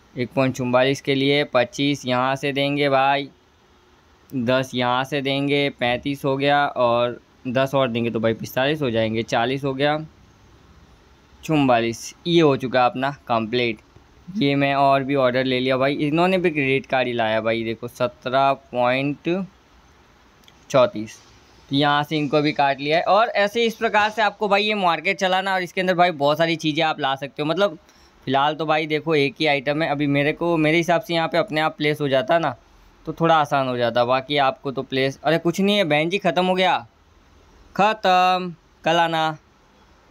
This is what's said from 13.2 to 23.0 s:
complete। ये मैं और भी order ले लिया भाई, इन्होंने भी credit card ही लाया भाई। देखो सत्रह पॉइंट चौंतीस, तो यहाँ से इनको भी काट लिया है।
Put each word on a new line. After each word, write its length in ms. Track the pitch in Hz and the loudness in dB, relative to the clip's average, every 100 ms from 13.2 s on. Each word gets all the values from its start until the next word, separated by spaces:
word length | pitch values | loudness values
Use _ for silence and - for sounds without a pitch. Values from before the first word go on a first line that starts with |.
| - | -4
complete। 520 | 117 107 123 120 110 _ - _ - - | -2 0 -2 -2 -4 _ -20 _ -20 -10
ये 260 | 196 143 139 | -2 0 2
मैं 180 | 139 | 0
और 300 | 139 139 139 | 2 4 2
भी 120 | 131 139 | 2 2
order 260 | 127 127 | 2 2
ले 160 | 131 127 | 0 0
लिया 180 | 131 131 | 0 0
भाई, 160 | 139 147 | 0 0
इन्होंने 420 | 147 165 180 190 | 0 2 2 2
भी 120 | 175 | 0
credit 340 | 151 131 135 - | 0 0 0 0
card 220 | 131 123 | -2 0
ही 60 | |
लाया 260 | 120 110 110 | 0 0 0
भाई। 220 | 113 113 | 0 -2
देखो 240 | 113 110 120 | -4 -6 -10
सत्रह 640 | - 123 - 131 135 139 135 - | -4 -4 -4 -2 2 2 0 -4
पॉइंट 560 | 120 123 131 143 139 165 185 185 _ _ _ _ _ _ _ _ _ - _ - | 0 0 0 -2 -4 -4 -4 -6 _ _ _ _ _ _ _ _ _ -20 _ 0
चौंतीस, 460 | 135 123 107 110 - - - _ - - | 2 2 0 -12 -14 -20 -20 _ -20 -4
तो 60 | 139 | 0
यहाँ 280 | 147 147 | 2 2
से 140 | 147 156 | 0 -4
इनको 240 | 147 151 | 0 0
भी 100 | 147 | 0
काट 260 | 147 139 135 | 0 0 0
लिया 180 | 147 | 0
है। 60 | 165 | 0